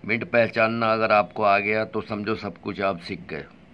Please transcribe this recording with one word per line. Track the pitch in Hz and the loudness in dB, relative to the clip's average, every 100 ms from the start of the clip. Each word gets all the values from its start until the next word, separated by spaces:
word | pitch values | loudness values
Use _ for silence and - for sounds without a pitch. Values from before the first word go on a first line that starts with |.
मिंट | - 113 | -2 -4
पहचानना | 95 120 110 117 110 113 113 | 0 2 2 2 0 2 0
अगर | 110 110 | 2 4
आपको | 107 104 - | 4 2 0
आ | 104 98 | 4 4
गया, | 101 107 | 2 0
तो | 110 110 | -2 -6
समझो, | - 104 104 | -6 -6 -4
सब | 107 104 - | -4 -6 -8
कुछ | 104 92 | -10 -2
आप | 98 90 | -2 -2
सीख | - 92 | -8 -12
गए। | - 76 69 - - | -10 -12 -12 -20 -20